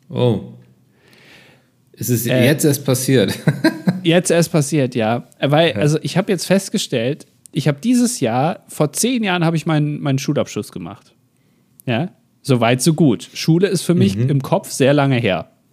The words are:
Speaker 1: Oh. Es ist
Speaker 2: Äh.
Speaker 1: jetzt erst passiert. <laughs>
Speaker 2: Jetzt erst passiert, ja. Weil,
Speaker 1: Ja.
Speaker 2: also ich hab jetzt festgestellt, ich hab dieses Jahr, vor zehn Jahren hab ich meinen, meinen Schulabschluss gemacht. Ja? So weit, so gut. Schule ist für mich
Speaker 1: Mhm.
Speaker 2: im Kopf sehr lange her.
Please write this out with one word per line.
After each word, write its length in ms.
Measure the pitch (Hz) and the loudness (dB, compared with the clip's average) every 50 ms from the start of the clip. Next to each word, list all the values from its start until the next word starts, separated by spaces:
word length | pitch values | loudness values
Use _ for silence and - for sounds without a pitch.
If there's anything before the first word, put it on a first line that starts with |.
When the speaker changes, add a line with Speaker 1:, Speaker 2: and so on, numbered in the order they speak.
| _ - | _ -8
Speaker 1:
Oh. 320 | 156 120 123 120 107 92 - - - - - _ _ _ _ _ _ _ _ _ _ _ _ - - - - - _ _ _ _ _ _ _ _ _ | -4 0 0 0 0 -2 -4 -10 -18 -20 -20 _ _ _ _ _ _ _ _ _ _ _ _ -20 -20 -20 -20 -20 _ _ _ _ _ _ _ _ _
Es 140 | - - 123 | -8 -4 -2
ist 160 | 123 113 123 | -2 -2 0
Speaker 2:
Äh. 180 | - 131 127 123 | 0 2 2 4
Speaker 1:
jetzt 200 | 135 156 - - | 4 2 2 2
erst 180 | 151 139 - - | 0 0 0 0
passiert. 520 | - 127 123 - - 135 120 95 101 - - - | -2 -2 0 0 2 2 4 2 2 -2 -2 -2
<laughs> 40 | - - - - 320 - - - - - - 185 | -2 0 0 0 -2 -2 -2 -2 -4 -4 -2 0
Speaker 2:
Jetzt 280 | 165 160 180 170 - | 2 2 2 2 2
erst 200 | - 170 165 - | 2 0 2 2
passiert, 440 | - 156 139 - 165 151 131 123 - | 0 -2 0 0 0 0 0 0 0
ja. 320 | 123 110 107 117 120 - _ _ - | 0 0 0 -2 -2 -6 _ _ -4
Weil, 300 | - 135 147 156 170 160 | -2 2 2 4 2 2
Speaker 1:
Ja. 40 | - | 2
Speaker 2:
also 200 | 104 151 147 156 147 | 0 0 0 0 0
ich 160 | - 147 - | -2 -4 -4
hab 120 | 170 208 - | -4 -2 -2
jetzt 160 | 196 165 - | -4 -4 0
festgestellt, 800 | - 185 196 196 - - 202 - - 143 117 113 127 151 151 - _ _ _ - - | 0 0 0 0 -2 -6 -6 -4 -4 -4 -2 -2 -4 -4 -6 -10 _ _ _ -18 -10
ich 160 | - 156 - | -6 -2 -2
hab 140 | 151 143 139 | -2 -2 0
dieses 380 | - 233 254 240 247 233 - - | 0 2 2 2 2 0 0 -2
Jahr, 420 | 135 110 117 127 139 170 196 - _ | -2 -2 0 0 0 -2 -4 -6 _
vor 260 | - - - 151 147 - | -8 -4 -2 -2 -2 -2
zehn 300 | - - 240 269 233 220 | -2 -2 -2 -2 -2 -2
Jahren 220 | 190 180 180 165 | -2 -2 0 0
hab 80 | 165 170 | 0 0
ich 120 | 156 - | -2 -2
meinen, 340 | 170 156 151 151 147 147 - | 0 0 0 0 -2 -4 -4
meinen 180 | - 143 135 135 | -2 -2 -2 -2
Schulabschluss 520 | - - 143 123 104 - - 107 101 - | -2 -2 -2 -2 -4 -4 -6 -10 -10 -10
gemacht. 420 | - 92 85 87 101 - _ _ _ _ _ _ _ _ _ _ _ _ _ _ _ _ _ | -12 -14 -14 -14 -14 -18 _ _ _ _ _ _ _ _ _ _ _ _ _ _ _ _ _
Ja? 240 | 135 117 117 170 190 - _ _ _ _ _ | -4 -2 -2 -2 -4 -8 _ _ _ _ _
So 180 | - - 131 117 | -2 0 2 2
weit, 220 | 123 139 131 135 | 4 2 2 2
so 120 | - 170 156 | 2 0 2
gut. 360 | 151 170 135 104 - - - - | 4 4 2 2 0 -4 -10 -12
Schule 340 | - - - 160 175 196 | -4 0 2 2 2 2
ist 160 | 190 190 170 - | 0 0 -2 0
für 100 | - 170 | 0 2
mich 200 | 180 190 139 95 | 2 2 2 2
Speaker 1:
Mhm. 120 | 104 120 135 | 0 0 0
Speaker 2:
im 120 | 151 135 | 0 -2
Kopf 300 | - - 165 190 - - | 0 0 -2 -2 -2 -4
sehr 220 | - - 135 127 143 | -2 2 2 4 4
lange 220 | 147 139 139 135 | 4 2 2 2
her. 340 | 117 113 98 92 80 - - _ _ _ _ | 0 0 0 -2 -2 -4 -10 _ _ _ _